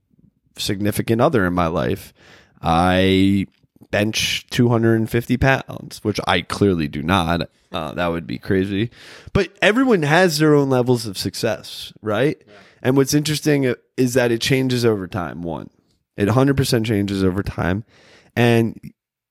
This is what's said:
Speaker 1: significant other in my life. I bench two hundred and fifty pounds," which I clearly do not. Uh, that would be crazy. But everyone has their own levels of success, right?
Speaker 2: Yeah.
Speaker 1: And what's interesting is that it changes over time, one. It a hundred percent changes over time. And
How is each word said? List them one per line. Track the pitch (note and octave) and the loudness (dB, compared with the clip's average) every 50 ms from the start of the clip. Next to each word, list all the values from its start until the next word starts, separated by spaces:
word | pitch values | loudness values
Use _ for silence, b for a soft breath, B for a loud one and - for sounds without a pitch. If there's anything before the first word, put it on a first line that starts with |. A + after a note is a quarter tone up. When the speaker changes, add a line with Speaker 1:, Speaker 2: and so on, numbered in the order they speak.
| _ _ _ _ _ _ _ _ _ _ _ - | _ _ _ _ _ _ _ _ _ _ _ -10
Speaker 1:
significant | - - G#2+ F#2+ G2+ G2+ - - G2+ - A#2 A2+ | -6 -6 -4 -4 -4 -4 -2 -2 -2 0 0 2
other | B2+ E3 D#3 A2 F#2 | 2 2 2 2 0
in | F2+ F2 | 0 0
my | F2+ F2 E2 | 0 -2 -2
life. | E2+ E2+ B1 B1+ F#2+ F#2 - - _ b b b b b b b b b | -2 -2 -2 -2 -4 -6 -8 -16 _ b b b b b b b b b
I | - E2 D#2+ E2+ F2+ F#2 F#2 F#2 F#2+ F#2+ F#2+ F#2+ F#2+ G2 G2+ G2 F#2 - _ _ _ _ _ - - - | -2 0 2 2 2 2 2 2 2 2 4 4 4 4 2 0 -2 -4 _ _ _ _ _ -20 -12 -4
bench | - G2+ G#2 A2 A2 - - - - - - - | -2 -2 0 -2 -2 -4 -4 -4 -4 -6 -8 -4
two | - - B2 A#2+ | 0 2 2 2
hundred | B2 A2+ A2+ A#2 A2+ | 2 2 2 2 2
and | A2+ A2 A2 | 2 0 -2
fifty | - A#2 A#2 - B2 | -2 -4 -2 -2 0
pounds," | A#2+ - C3+ C3+ A#2+ - - - - - - - - | 2 2 2 2 0 -2 -8 -12 -14 -14 -16 -12 -8
which | - G#2+ G2+ - - | -4 -4 -4 -2 0
I | - F#2+ F2+ | 0 0 0
clearly | - - - - G#2 G2+ F2+ E2 D#2 C#2+ | -2 -2 0 2 2 4 4 2 0 -2
do | - D2 C#2 | -4 -4 -2
not. | D#2+ F#2+ F#2+ E2 E2 E2+ E2+ - - _ _ _ _ | 0 0 2 2 0 0 -2 -2 -6 _ _ _ _
Uh, | - F#2 D#2+ C#2+ | -8 -8 -8 -6
that | G#1+ - F2 F2 | -6 -4 -4 -4
would | E2+ E2+ D#2 | -4 -4 -6
be | - B1 - | -8 -10 -8
crazy. | - - G#2 F#2+ F#2+ G2+ G2 F#2+ A2+ B2 B B B B B B B B | -4 -2 0 0 0 0 -2 -4 -4 -4 B B B B B B B B
But | B F#3+ F#3+ - - - | B -2 -2 -2 -2 0
everyone | E3+ F#3 G#3+ B3+ C4+ C4 A3+ F3 | 0 2 2 2 2 2 2 2
has | D3+ C#3+ D#3 F3 F#3+ F3+ D3+ D3 | 2 2 4 4 4 4 2 2
their | D#3 D#3 D3 | 4 4 4
own | C#3+ C#3 C3+ | 4 4 2
levels | C3 B2 A#2+ B2 B2+ A#2 A#2 | 2 2 2 2 2 0 0
of | A2 F#2 | -6 -8
success, | - - G2+ - - - A2+ F#2+ - - - - - - - - - | -8 -8 -8 -6 -4 -4 -4 -4 -6 -10 -14 -16 -16 -16 -18 -16 -10
right? | - G#2+ G#2 G#2+ C3 D#3 - - _ | -6 -4 -2 0 0 -2 -2 -4 _
Speaker 2:
Yeah. | B B B B B B B | B B B B B B B
Speaker 1:
And | B B2 C3 | B 2 2
what's | C#3 C#3 B2+ C#3+ | 4 2 2 2
interesting | D3+ D3+ D#3 D3+ C#3+ - D3+ D3 C#3 C3+ B2 A#2 - _ _ - | -2 0 -2 -4 -2 0 0 0 0 0 -2 -4 -6 _ _ -2
is | - C3 B2 A#2 | 0 0 2 2
that | C3 B2 A#2+ | 2 2 2
it | A#2 A2+ | 0 -2
changes | - - C#3 C3 C3 C3 B2 A#2+ A#2+ | -2 0 0 0 0 0 0 0 0
over | A#2 A2 G2+ F#2 | 0 0 0 -4
time, | E2+ - F2+ E2+ C#2+ A#1+ D#2+ | -6 -6 -8 -8 -8 -8 -10
one. | E2+ E2+ D#2+ A#1+ G1+ - _ _ _ _ _ _ _ _ _ | -8 -8 -8 -10 -12 -16 _ _ _ _ _ _ _ _ _
It | - G#2 | -2 0
a | G2+ | 2
hundred | A2 B2+ C3+ C#3+ C3+ | 2 4 2 2 2
percent | C#3 C3+ - C3 A2+ A2 | 0 0 0 0 0 0
changes | A2+ G#2+ G2+ G2+ G2 G2+ G2 | 0 0 0 0 0 0 0
over | F#2+ F#2 F2+ G2+ F#2+ | 0 0 0 -2 -6
time. | - - - D#2 E2+ F#2 G#2 A2 b b b b b b b b b b | -6 -6 -4 -2 -2 -2 -2 -4 b b b b b b b b b b
And | A2+ A#2+ A#2+ A#2 A2+ A2+ G#2+ - - - - - _ _ _ _ _ _ _ | 0 2 4 4 2 2 0 -4 -10 -18 -20 -20 _ _ _ _ _ _ _